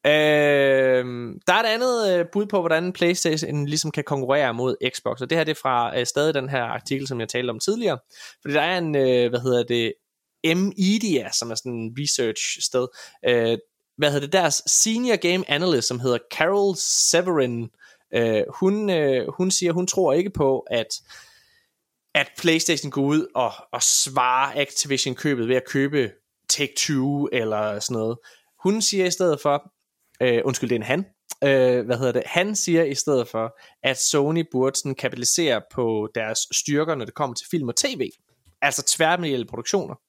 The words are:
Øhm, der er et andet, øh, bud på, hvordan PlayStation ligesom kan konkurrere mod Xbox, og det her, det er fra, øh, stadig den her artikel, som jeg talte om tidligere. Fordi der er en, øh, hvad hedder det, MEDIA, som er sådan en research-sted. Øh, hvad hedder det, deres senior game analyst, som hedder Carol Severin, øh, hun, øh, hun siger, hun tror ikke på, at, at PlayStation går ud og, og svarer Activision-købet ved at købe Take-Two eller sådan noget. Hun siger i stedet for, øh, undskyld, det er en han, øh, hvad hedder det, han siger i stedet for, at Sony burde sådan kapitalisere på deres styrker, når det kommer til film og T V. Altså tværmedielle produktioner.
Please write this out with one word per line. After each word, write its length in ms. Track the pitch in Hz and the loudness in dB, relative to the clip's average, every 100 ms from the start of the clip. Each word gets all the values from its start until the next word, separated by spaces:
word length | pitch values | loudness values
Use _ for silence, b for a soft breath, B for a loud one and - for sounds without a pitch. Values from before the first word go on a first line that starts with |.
| 143 | 4
Øhm, 1300 | 151 151 151 147 143 139 135 131 127 123 120 117 - - | 6 6 6 6 6 6 6 6 4 0 -6 -8 -4 2
der 60 | |
er 80 | 190 | 2
et 40 | 226 | 2
andet, 460 | 226 254 240 208 180 | 0 0 2 2 2
øh, 80 | 170 | 0
bud 140 | 202 208 | -2 0
på, 140 | 202 | 0
hvordan 320 | 165 160 180 | 2 2 0
PlayStation 760 | - 175 180 170 156 160 147 143 | 0 0 2 0 0 -2 -4 -2
ligesom 240 | 151 156 | -2 -2
kan 140 | 147 | -6
konkurrere 500 | 139 139 127 143 131 | -4 -2 2 2 2
mod 220 | 117 127 - 127 | 0 -2 0 -2
Xbox, 260 | - 117 117 | -2 -6 -6
og 100 | 127 | -2
det 80 | 160 | 0
her, 60 | |
det 60 | 156 151 | 0 -2
er 40 | |
fra, 360 | 135 123 117 120 | 0 0 0 -2
øh, 60 | 123 | -2
stadig 280 | - 156 | 0 0
den 140 | 143 131 | 0 -2
her 140 | 135 | -4
artikel, 460 | 117 117 - 135 135 | -4 -6 -6 -6 -4
som 120 | 123 | -6
jeg 80 | 113 | -4
talte 220 | 123 123 | -4 -4
om 80 | 110 | -4
tidligere. 400 | - 226 214 131 _ B B B | -4 -2 -2 -4 _ B B B
Fordi 120 | - | -2
der 60 | 147 | 0
er 180 | 160 180 | 0 0
en, 160 | 160 147 | 0 2
øh, 340 | 131 123 120 | 4 4 2
hvad 100 | 120 | 0
hedder 220 | 127 123 | 0 0
det, 300 | 107 120 113 - _ _ _ _ | 0 0 0 -4 _ _ _ _
MEDIA, 840 | 160 170 196 190 190 214 214 139 92 | 0 2 0 0 0 2 0 0 -2
som 180 | - 117 | -6 -4
er 40 | |
sådan 180 | 110 127 | -8 -8
en 240 | 117 113 123 | -8 -8 -6
research-sted. 840 | 143 - 117 110 - - - 127 127 B B B 127 | -4 -2 -2 -2 -6 -6 -2 -2 -2 B B B 2
Øh, 300 | 120 117 117 _ _ _ - | 2 2 0 _ _ _ -2
hvad 120 | 147 | 0
hedder 140 | 143 143 | 0 0
det, 60 | |
deres 300 | 185 165 - - | 2 2 0 0
senior 500 | - 220 226 247 208 | 2 2 0 0 2
game 340 | 175 180 175 | 2 0 0
analyst, 380 | 147 180 139 - | 0 2 2 0
som 120 | 123 | -2
hedder 180 | 127 120 - | 0 -2 -2
Carol 440 | - 160 202 202 175 | -2 2 2 2 0
Severin, 880 | - - - 170 180 160 123 117 113 b b b b | -2 2 2 2 2 0 0 -2 -8 b b b b
øh, 280 | 117 117 107 - | 0 2 2 0
hun, 360 | - 190 208 208 | -2 -2 0 0
øh, 360 | 170 143 127 - - | 0 2 0 -2 -2
hun 140 | 185 | -2
siger, 220 | - 175 | 0 0
hun 140 | 170 185 | 0 -2
tror 260 | - 170 | 0 2
ikke 180 | 147 196 | 2 0
på, 280 | - 139 131 | 0 2 0
at, 280 | - 120 110 - B B B B B B B B _ _ _ | -2 -4 -4 -10 B B B B B B B B _ _ _
at 140 | 147 139 - | -2 -2 -2
PlayStation 520 | 170 160 170 151 147 | 2 2 2 -2 -2
går 120 | 139 | -2
ud 240 | 139 151 - | 2 0 0
og, 180 | - 120 - - | -2 -2 -4 -12
og 100 | 120 | -2
svarer 800 | - - 139 135 127 127 139 147 | 0 0 0 0 2 2 0 -2
Activision-købet 880 | 139 - 147 135 139 123 151 131 113 | -2 -2 -2 -2 -2 -2 -2 0 2
ved 80 | 127 | 0
at 80 | - | 0
købe 440 | 143 143 147 113 - _ _ - | -2 0 0 -2 -6 _ _ -4
Take-Two 760 | - 143 - - 139 135 143 143 | -2 -2 -4 -2 0 0 -2 -2
eller 480 | 127 110 107 107 104 | -2 0 -2 -2 -4
sådan 140 | - 117 | -6 -4
noget. 160 | 110 117 b b b _ | -4 -6 b b b _
Hun 200 | 185 220 | 0 0
siger 240 | 202 196 180 | 0 0 0
i 40 | |
stedet 300 | 180 180 147 | 2 0 2
for, 320 | 147 143 - _ _ _ _ _ | 0 0 -2 _ _ _ _ _
øh, 200 | 127 117 | 2 4
undskyld, 260 | - 123 120 | 0 -2 -2
det 40 | 120 | -2
er 20 | |
en 40 | |
han, 160 | 110 131 196 _ _ - | 0 -2 -4 _ _ -2
øh, 420 | 143 135 127 123 113 | 2 4 4 2 0
hvad 100 | 120 | 0
hedder 140 | 131 | 0
det, 100 | 120 - | -2 -2
han 300 | 175 196 208 | -2 0 -2
siger 280 | - 165 | 2 2
i 100 | 156 | 2
stedet 340 | 135 - 131 117 | 0 0 0 0
for, 300 | 113 113 B B B | -4 -4 B B B
at 180 | 131 127 | -2 0
Sony 440 | - 151 143 165 165 | 0 0 2 0 -2
burde 240 | 131 131 - | 0 0 0
sådan 160 | 143 | -6
kapitalisere 680 | 131 127 127 117 - 160 110 - | -4 -6 -4 -2 0 0 0 -2
på 340 | - 117 110 107 | -4 -2 -2 -4
deres 240 | 117 110 113 - | -6 -4 -6 -4
styrker, 420 | - - 147 160 | -4 -2 -2 0
når 100 | 147 | -4
det 100 | 113 | -6
kommer 220 | - 139 120 | -6 -6 -6
til 100 | - | -6
film 180 | 170 127 | -4 -2
og 80 | - | -2
T 80 | 285 208 | -2 -4
V. 40 | 113 _ _ _ _ _ | -6 _ _ _ _ _
Altså 200 | 143 - - | -2 -2 -4
tværmedielle 600 | - 160 180 160 131 117 | 0 2 2 0 -4 -4
produktioner. 480 | 117 - 196 120 127 | -8 -2 -2 -2 -12